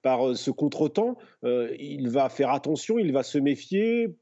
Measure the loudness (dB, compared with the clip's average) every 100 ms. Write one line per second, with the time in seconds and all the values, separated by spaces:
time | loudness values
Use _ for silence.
0 | 2 2 2 0 -4 -2 -2 0 0 2
1 | -2 -2 -14 _ -2 0 -2 -6 -10 -6
2 | -2 2 0 2 0 0 0 -4 0 0
3 | 2 0 0 0 0 0 -2 0 2 2
4 | -2 -6